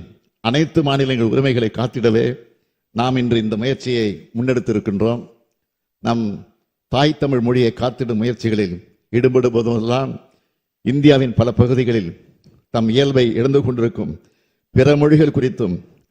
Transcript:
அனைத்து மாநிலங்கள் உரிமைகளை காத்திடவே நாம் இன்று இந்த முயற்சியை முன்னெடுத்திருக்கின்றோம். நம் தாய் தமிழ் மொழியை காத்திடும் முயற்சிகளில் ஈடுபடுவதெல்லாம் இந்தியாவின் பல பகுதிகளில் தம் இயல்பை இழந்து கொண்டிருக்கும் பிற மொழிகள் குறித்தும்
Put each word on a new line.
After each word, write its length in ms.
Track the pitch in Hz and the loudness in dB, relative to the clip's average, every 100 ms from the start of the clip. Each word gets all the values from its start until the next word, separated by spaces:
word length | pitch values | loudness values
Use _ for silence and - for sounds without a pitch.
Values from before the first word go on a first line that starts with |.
| 87 _ _ _ | -10 _ _ _
அனைத்து 420 | 113 143 160 165 | -2 -2 0 0
மாநிலங்கள் 440 | 143 139 131 123 113 | 0 0 0 0 0
உரிமைகளை 440 | 131 135 120 110 - | 0 0 0 -2 -2
காத்திடவே 500 | 120 127 113 110 123 135 - _ _ _ _ | -6 -2 0 2 0 -4 -14 _ _ _ _
நாம் 260 | 110 127 127 | -4 -2 -2
இன்று 220 | 120 117 | 0 0
இந்த 180 | 110 104 | 0 -2
முயற்சியை 760 | 123 131 127 120 107 78 - | -4 -4 -4 -2 -2 -6 -10
முன்னெடுத்திருக்கின்றோம். 880 | 113 127 123 110 107 - - 110 120 - _ _ _ _ _ _ _ | -6 -2 -2 -2 -4 -4 -2 -2 -4 -10 _ _ _ _ _ _ _
நம் 260 | 113 117 107 98 - _ _ _ _ | -4 -4 -4 -8 -14 _ _ _ _
தாய் 300 | 127 151 151 | 0 0 0
தமிழ் 220 | 143 127 | -2 0
மொழியை 320 | 120 123 117 | 0 2 0
காத்திடும் 480 | 113 127 - 123 110 | 0 -6 -4 -4 -2
முயற்சிகளில் 540 | 120 113 113 107 95 87 - _ _ | -4 -4 -2 -2 -2 -6 -14 _ _
ஈடுபடுவதெல்லாம் 1080 | 117 127 127 123 113 117 117 113 127 131 - _ _ _ _ _ _ | 0 2 2 2 0 0 -2 -2 -2 -4 -10 _ _ _ _ _ _
இந்தியாவின் 520 | - 143 147 135 131 | -2 4 6 6 2
பல 180 | 110 117 | 0 0
பகுதிகளில் 580 | 110 123 131 120 113 85 - _ _ _ _ _ | 2 2 2 0 -2 -4 -10 _ _ _ _ _
தம் 180 | 117 113 | -2 2
இயல்பை 460 | 123 139 131 120 | 2 2 2 2
இழந்து 280 | 110 131 139 | 0 0 0
கொண்டிருக்கும் 500 | 131 123 113 104 80 82 _ _ _ _ _ | 0 -2 -2 -4 -8 -10 _ _ _ _ _
பிற 260 | 127 135 147 | 2 4 4
மொழிகள் 400 | 147 151 147 139 | 4 4 4 0
குறித்தும் 380 | 127 - 101 87 - _ _ | -2 -2 -4 -4 -10 _ _